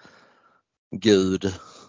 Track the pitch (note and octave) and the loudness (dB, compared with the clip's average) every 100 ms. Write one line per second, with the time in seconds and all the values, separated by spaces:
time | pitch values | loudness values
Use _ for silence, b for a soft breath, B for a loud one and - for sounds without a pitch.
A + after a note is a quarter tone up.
0 | b b b b b b b _ - G2 | b b b b b b b _ -16 -4
1 | A2 G2 F#2+ F#2 F#2 F2 B B | 2 2 2 -2 -4 -8 B B